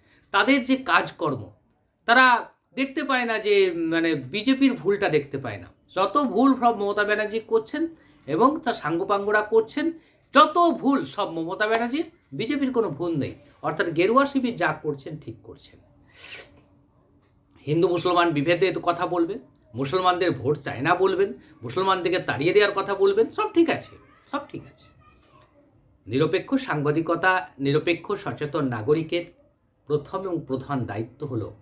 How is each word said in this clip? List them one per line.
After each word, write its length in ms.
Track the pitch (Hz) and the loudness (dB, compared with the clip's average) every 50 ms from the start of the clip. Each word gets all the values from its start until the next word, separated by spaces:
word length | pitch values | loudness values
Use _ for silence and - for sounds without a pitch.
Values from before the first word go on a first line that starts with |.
| _ _ _ _ _ _ | _ _ _ _ _ _
তাদের 340 | - 196 214 254 277 277 240 | 0 2 4 4 4 2 2
যে 100 | 254 262 | 0 -2
কাজকর্ম, 760 | 262 - 180 165 185 175 160 - - 170 147 127 107 104 - - _ _ _ _ _ _ _ _ _ _ | -2 0 2 2 2 0 -2 -6 -6 -4 -4 -4 -6 -8 -14 -18 _ _ _ _ _ _ _ _ _ _
তারা 440 | - 233 262 254 254 240 220 - - _ _ _ _ - | 4 6 6 6 6 6 2 0 -6 _ _ _ _ -6
দেখতে 280 | 254 269 269 269 320 285 | -4 -4 -4 -4 -4 -2
পায় 220 | - 262 254 240 | -2 0 0 0
না 140 | 233 220 208 | -2 -2 -2
যে, 320 | - 208 202 202 190 185 165 | 0 2 4 4 4 4 2
মানে, 400 | 170 165 160 165 165 165 165 160 | -2 -2 -2 0 0 0 0 0
বিজেপির 580 | 143 127 - - 214 208 262 262 262 277 262 - | -2 -4 -6 -6 -2 0 0 2 4 2 2 2
ভুলটা 360 | - 156 196 202 196 202 170 | 0 0 -2 0 0 0 2
দেখতে 280 | 151 143 135 - - | 0 0 0 -2 -8
পায় 200 | 135 135 113 104 | -8 -8 -8 -10
না। 100 | 92 87 - _ _ _ _ - | -12 -14 -18 _ _ _ _ -4
যত 220 | 180 208 294 294 | -2 -2 0 0
ভুল 420 | 294 285 226 180 220 269 277 254 - | 0 0 0 2 4 4 4 4 4
সব 240 | 247 233 233 202 202 | 2 0 0 0 -2
মমতা 200 | 202 202 208 202 | -2 0 0 0
ব্যানার্জি 360 | 208 214 214 214 208 214 226 | 0 0 -2 -2 -2 -4 -6
করছেন 480 | 220 - 220 226 220 - - 302 330 330 - - _ _ _ _ _ | -2 0 -2 -2 -2 -2 -6 -6 -6 -6 -8 -12 _ _ _ _ _
এবং 320 | 131 147 175 233 277 311 320 | -4 0 4 4 4 2 0
তার 140 | - 233 208 | -4 -4 -4
সাঙ্গপাঙ্গরা 680 | - - 147 165 170 190 - 202 202 202 208 214 214 | -4 -4 -4 -4 -2 -2 0 -2 -2 0 0 0 0
করছেন, 500 | 208 - 226 220 220 - - 294 311 330 330 - _ _ _ _ _ _ - | 2 2 2 2 2 0 -2 -4 -4 -4 -4 -8 _ _ _ _ _ _ 4
যত 240 | 277 311 311 311 349 349 330 | 4 6 6 4 4 2 2
ভুল 360 | 254 - - 269 277 240 151 | 2 0 0 0 0 0 -2
সব 260 | - - 208 190 165 | -4 -4 -4 -4 -4
মমতা 360 | 165 165 160 175 185 202 214 | -4 -6 -6 -4 -4 -2 0
ব্যানার্জির, 380 | 214 226 226 240 233 262 311 339 - - _ _ _ | 0 0 0 0 -2 -4 -4 -6 -6 -10 _ _ _
বিজেপির 400 | 135 151 226 247 294 277 277 254 | -8 -6 -4 -4 -2 -2 -2 0
কোনো 180 | - 233 214 175 | 0 0 0 0
ভুল 260 | 143 160 175 170 165 | -2 -4 -4 -4 -2
নেই। 200 | 139 113 - - - - - _ _ | -2 -4 -4 -6 -12 -20 -20 _ _
অর্থাৎ 340 | - 156 156 - 185 170 156 | -6 -4 -2 -2 -2 -2 0
গেরুয়া 300 | 165 180 214 233 269 277 | 2 2 4 4 4 2
শিবির 300 | 277 - 269 240 233 - | 2 0 -2 -2 -2 -2
যা 240 | 165 175 156 - - - | -2 -2 -2 -2 -4 -6
করছেন 340 | 151 139 - - 170 156 | -6 -6 -6 -8 -12 -14
ঠিক 180 | - - 113 110 - - | -12 -12 -14 -16 -16 -18
করছেন। 360 | 92 - - - - - - _ _ _ _ _ _ _ - - - - - - - - _ _ _ _ _ _ _ _ _ _ _ _ _ _ _ _ _ _ _ _ _ - | -20 -20 -20 -20 -20 -20 -20 _ _ _ _ _ _ _ -20 -20 -18 -18 -18 -18 -20 -20 _ _ _ _ _ _ _ _ _ _ _ _ _ _ _ _ _ _ _ _ _ -4
হিন্দু 200 | 143 151 170 180 | -2 0 2 2
মুসলমান 440 | 175 175 170 165 180 175 175 175 170 | 2 2 0 0 2 2 2 2 2
বিভেদে 420 | 147 147 135 170 180 - 190 185 - 170 - | 2 2 2 2 2 4 2 2 0 0 -2
কথা 240 | 175 170 170 180 | -2 -2 -2 -2
বলবেন, 320 | 170 175 170 170 165 208 262 - - _ _ _ _ - | -2 0 0 -2 -2 -4 -8 -12 -20 _ _ _ _ -8
মুসলমানদের 560 | 117 139 135 185 185 185 180 180 175 185 170 | -6 -4 -2 0 2 2 2 2 2 2 0
ভোট 260 | 151 131 110 139 147 | 0 0 -2 -2 -2
চায় 240 | - - 131 95 113 | -2 -4 -8 -6 -2
না 140 | 139 165 180 | 0 2 2
বলবেন, 380 | - 190 190 185 175 202 214 - - - - - - | 4 2 2 2 0 -2 -2 -4 -8 -18 -20 -18 -14
মুসলমানদেরকে 580 | 113 123 - 185 190 190 185 185 170 180 175 175 | -12 -6 -4 0 2 2 2 2 0 0 -2 -2
তাড়িয়ে 340 | - - 107 120 143 175 185 | -2 -2 -2 0 2 4 6
দেওয়ার 200 | 208 208 196 - | 6 6 4 2
কথা 200 | - 196 202 196 | 0 -2 -2 0
বলবেন, 360 | 190 196 196 196 220 262 - | 2 2 4 4 4 2 0
সব 220 | - 403 427 403 - | 0 -4 -4 0 2
ঠিক 160 | 339 330 - | 2 4 4
আছে, 280 | 147 - - - - - - - _ _ _ _ | 2 -2 -6 -12 -20 -20 -20 -20 _ _ _ _
সব 100 | - 285 - - | -10 -10 -10 -10
ঠিক 120 | - - - | -14 -16 -16
আছে। 200 | - - _ - _ _ _ _ _ _ _ _ _ _ _ _ _ _ _ _ _ _ _ _ _ _ _ _ | -18 -20 _ -20 _ _ _ _ _ _ _ _ _ _ _ _ _ _ _ _ _ _ _ _ _ _ _ _
নিরপেক্ষ 480 | 95 113 135 156 151 190 185 - - 269 | -2 0 0 2 2 0 -2 -2 0 -2
সাংবাদিকতা, 920 | 262 - 185 156 151 139 151 151 165 160 170 170 160 180 185 185 185 - - _ 131 | -2 -2 -2 -2 -2 0 0 0 0 0 0 0 0 2 2 2 0 -2 -6 _ -4
নিরপেক্ষ 520 | 139 139 143 151 - 175 170 170 - - | -2 0 0 2 2 0 -2 -2 -4 -6
সচেতন 540 | 202 196 - 139 131 - 151 143 - 160 139 | -6 -6 -6 -8 -8 -6 -6 -6 -4 -2 -2
নাগরিকের 600 | 127 120 110 107 131 151 160 156 - 175 175 170 - - _ _ _ _ _ _ _ _ _ _ | -2 -4 -2 0 0 0 0 0 -2 -4 -6 -6 -8 -14 _ _ _ _ _ _ _ _ _ _
প্রথম 360 | - 147 147 - - 185 185 196 | -4 -4 -4 -4 -6 -8 -8 -6
এবং 180 | 190 170 151 - | -6 -6 -6 -6
প্রধান 380 | - 131 127 - - 139 127 113 | -6 -6 -6 -6 -4 -6 -4 -4
দায়িত্ব 420 | 101 98 110 113 - - - 147 | -6 -6 -8 -8 -10 -10 -12 -10
হলো 280 | 139 123 110 101 101 - - | -8 -6 -6 -6 -8 -12 -18